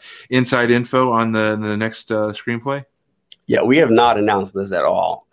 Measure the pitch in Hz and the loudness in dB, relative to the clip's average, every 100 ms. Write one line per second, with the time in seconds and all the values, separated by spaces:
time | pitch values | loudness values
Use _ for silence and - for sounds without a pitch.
0 | - - - 127 123 127 120 120 120 131 | -16 -20 -4 -2 0 0 2 2 0 0
1 | 127 117 113 110 107 107 107 104 110 113 | 2 2 2 0 0 -2 -4 -4 -4 -8
2 | - 110 107 104 - 117 123 139 131 _ | -6 -4 -4 -6 -8 -8 -6 -8 -10 _
3 | _ _ _ - - - 117 143 147 113 | _ _ _ -20 -4 0 2 4 4 4
4 | 120 104 104 101 95 98 98 90 71 92 | 4 2 0 0 -2 -6 -6 -2 0 0
5 | 87 85 _ | -2 -6 _